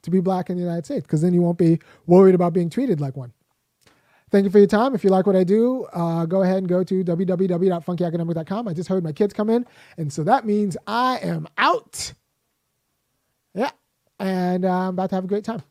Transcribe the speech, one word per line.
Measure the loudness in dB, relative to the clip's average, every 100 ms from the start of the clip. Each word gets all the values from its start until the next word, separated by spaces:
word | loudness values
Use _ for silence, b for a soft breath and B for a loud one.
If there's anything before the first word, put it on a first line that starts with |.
to | 0
be | 0
black | 0 -2 -4
in | -6
the |
United | -4 -6
States, | -6 -8 -2
'cause | 0
then | 2
you | 4
won't | 2 2
be | 2 2 b b 4
worried | 6 8 6
about | 2
being | 0 -2
treated | -4 -2 -2
like | -4 -8
one. | -16 _ _ _ _ _ b b b b b
Thank | 0
you | 4
for | 6
your | 6
time. | 4 0
If | 0
you | 2
like | 2 4
what |
I | 2
do, | 2 2 2 0 -6
uh, | -4 -4 -2 -2
go | 0
ahead | 0 0
and | 0
go | -2
to | 0 -2
w | -2 -2 -2
w | 0 0
w | 2 0
dot | 0
funky | -4 -4
academic | -2 -2 -4 -6
dot | -6
com. | -8 -6
I |
just | -8 -4
heard | -4
my | -4
kids | -2 -2
come | -2 0
in, | 0 -2 b b b
and | -8
so | -4
that | 0 0 0
means | -2 -2 -6 -6
I | -2 -2 -2
am | -4 -6 -8 -2
out. | -2 -2 _ -14 -14 -16 _ _ _ _ _ _ _ _ _ _ _ _ _
Yeah, | -6 -6 _ _ _ _ _
and, | -4 -2 -2 0
uh, | 0
I'm | 0 -2
about | -4 -4
to | -4
have |
a | -4
great | -6
time. | -6 -10 -12